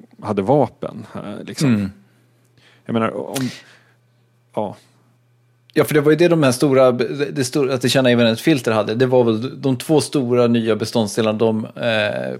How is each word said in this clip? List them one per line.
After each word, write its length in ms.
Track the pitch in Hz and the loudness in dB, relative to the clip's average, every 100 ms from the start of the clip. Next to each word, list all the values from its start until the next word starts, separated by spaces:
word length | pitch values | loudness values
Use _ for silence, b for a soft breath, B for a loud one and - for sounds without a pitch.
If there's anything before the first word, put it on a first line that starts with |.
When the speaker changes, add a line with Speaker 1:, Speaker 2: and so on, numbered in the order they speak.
| - - | -20 -12
Speaker 1:
hade 200 | 107 101 | -4 -2
vapen, 640 | 98 147 117 - - - 113 101 | 2 2 2 -4 -12 -12 -14 -14
eh, 280 | 101 - - | -12 -14 -12
liksom. 300 | - 143 107 | -2 2 2
Speaker 2:
Mm. 160 | 98 - _ _ _ _ _ _ b b - | 0 -8 _ _ _ _ _ _ b b -4
Speaker 1:
Jag 80 | |
menar, 180 | 117 110 - | -2 -2 -4
om, 320 | - 135 127 B B B B B _ _ _ _ _ - | -8 -6 -6 B B B B B _ _ _ _ _ -6
ja. 200 | 104 - b b b _ _ _ _ _ _ | -6 -10 b b b _ _ _ _ _ _
Speaker 2:
Ja, 100 | - | -8
för 100 | 131 | -2
det 80 | 151 | 0
var 100 | 143 | 2
ju 60 | 151 | 2
det 100 | 175 | 2
de 160 | 165 | 4
här 80 | 135 | 2
stora, 400 | - 151 131 127 | 2 2 4 4
det 520 | 123 120 139 143 151 127 | 2 -4 -4 -6 -4 -2
stora, 280 | 156 135 | 0 0
att 80 | 127 | 0
tillkännagivandet 600 | 127 139 127 120 117 113 | 0 2 4 4 2 2
Filter 300 | - 147 120 | 2 2 2
hade, 240 | 110 104 113 | 0 0 0
det 100 | 131 | 2
var 180 | 127 | 4
väl 380 | 117 110 131 143 | 4 0 -4 -4
de 160 | 135 127 | -2 -2
två 240 | - 151 | 2 2
stora 460 | 123 151 120 123 120 | 2 -2 0 2 4
nya 280 | 117 113 107 | 2 0 -2
beståndsdelarna 640 | 113 120 104 - 110 110 | -2 -2 -2 0 -2 2
de, 280 | 113 110 113 | 0 0 -6
eh, 720 | - 120 110 104 64 65 | -6 -2 0 -2 -4 -6